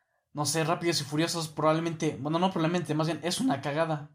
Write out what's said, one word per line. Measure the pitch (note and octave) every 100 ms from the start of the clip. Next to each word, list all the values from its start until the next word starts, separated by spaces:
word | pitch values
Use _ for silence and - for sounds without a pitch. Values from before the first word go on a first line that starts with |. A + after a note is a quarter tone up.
| _ _ _
no | C#3+
sé, | D3 D#3+
Rápidos | D#3 C#3+ E3+ E3
y |
Furiosos, | B2+ D3+ E3 E3+ D#3
probablemente, | - D#3 D#3+ E3 D#3+ D#3 G#2
bueno, | C#3+ E3
no | F#3
probablemente, | F#3 D#3+ F3+ D3+ D3+
más | D#3+
bien, | D#3
es | E3+ F3+
una | C4 C3+
cagada. | D3 C#3+ E3 D3+ -